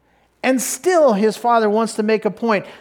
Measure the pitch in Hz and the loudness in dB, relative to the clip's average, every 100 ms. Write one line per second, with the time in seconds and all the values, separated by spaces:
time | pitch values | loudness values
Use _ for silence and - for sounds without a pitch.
0 | _ _ _ _ - 262 - - 359 359 | _ _ _ _ -2 -2 -4 -4 0 4
1 | 285 202 214 208 240 233 214 208 226 - | 4 4 0 0 0 2 2 0 -2 -2
2 | 214 220 214 - 233 202 - - | -2 0 -2 -4 -2 -2 -4 -16